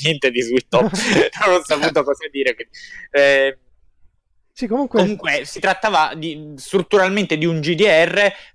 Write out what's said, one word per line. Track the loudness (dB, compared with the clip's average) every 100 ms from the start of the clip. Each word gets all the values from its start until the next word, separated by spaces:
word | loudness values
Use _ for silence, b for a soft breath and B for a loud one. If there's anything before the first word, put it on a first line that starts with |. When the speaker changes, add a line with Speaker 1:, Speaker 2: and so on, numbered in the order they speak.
Speaker 1:
niente | -2 0 -2
di | -2
Sweet | 0 -2 0
Home, | 0 0
Speaker 2:
<laughs> | -2 0 2 0 0 0
Speaker 1:
non | 2
ho |
saputo | 0 -2 0 0
cosa | 0 -4 -6
dire, | -4 -4
quindi, | -4 -12 B B B B
eh, | 2 4 4 2 -2 _ _ _ _ _ _ _ _ _
Speaker 2:
Sì, | -10 -4
comunque | -2 0 0
Speaker 1:
comunque | 0 -2 -4 -4 -6
si | -4
trattava | -2 -2 0 0 0
di, | -4 -10 -10 -14 -18
strutturalmente | -4 -4 2 2 2 0 -2 -2
di | 0
un | -2
G | -2
D | 2 4
R, | 4 4 2 0 B B